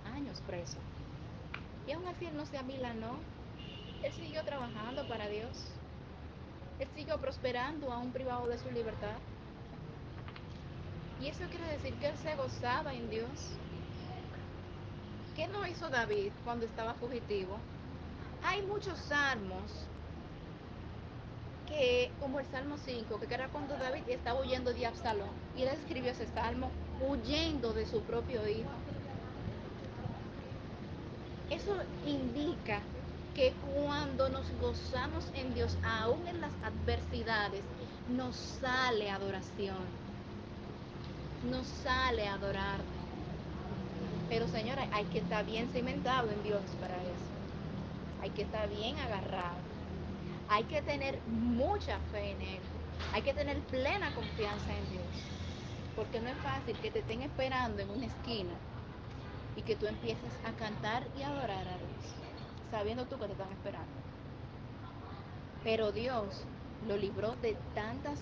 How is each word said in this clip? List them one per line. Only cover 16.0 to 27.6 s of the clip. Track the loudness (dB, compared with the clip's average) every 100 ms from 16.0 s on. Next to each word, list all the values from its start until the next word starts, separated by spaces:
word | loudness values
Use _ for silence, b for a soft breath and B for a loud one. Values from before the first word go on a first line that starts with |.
| 6 4 2 0
cuando | -2 0 0
estaba | 0 -2
fugitivo? | -2 -2 -2 0 0 0 -4 -6 -8 -8 -6 -6 -6 -6 0
Hay | 2 4
muchos | 2 2 0 -2
salmos | 2 6 6 4 0 -2 -4 -4 -6 -6 -8 -8 -8 -8 -8 -8 -8 -8 -6 -6 -8 -8 -8 -8 -8 -8 -2
que, | 6 8 8 6 2
como | 0 0
el | 0
Salmo | -2 -2 -2
cinco, | -2 -2 -2 -2
que | 0
era | -2 -2
cuando | -2 -2 0
David | 0 0 0
estaba | 0 2 2
huyendo | 2 2 2
de | 2 2
Absalón, | 2 2 2 0 -4 -6 2
y |
él | 2
escribió | 2 0 0 0
ese | 0 0
salmo | 2 2 2 0 -2 -2 2
huyendo | 2 4 4 4 4 4